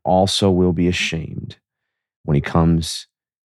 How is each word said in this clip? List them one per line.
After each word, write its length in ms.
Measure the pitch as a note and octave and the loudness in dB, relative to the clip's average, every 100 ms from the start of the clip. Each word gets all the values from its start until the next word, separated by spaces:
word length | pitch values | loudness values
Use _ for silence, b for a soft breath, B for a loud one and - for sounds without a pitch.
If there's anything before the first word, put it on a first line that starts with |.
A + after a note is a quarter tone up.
also 460 | - F#2 F#2+ - G2 | 0 2 2 2 2
will 200 | F2+ F2+ | 2 2
be 160 | E2+ F2 | 2 0
ashamed 720 | F2+ - E2 D2+ - - - _ _ _ _ _ _ | 0 -4 -6 -8 -10 -12 -16 _ _ _ _ _ _
when 120 | - C#2+ | -2 -2
he 60 | |
comes 680 | - E2+ E2 E2 D#2+ - - _ _ _ _ | 2 2 4 2 -2 -10 -14 _ _ _ _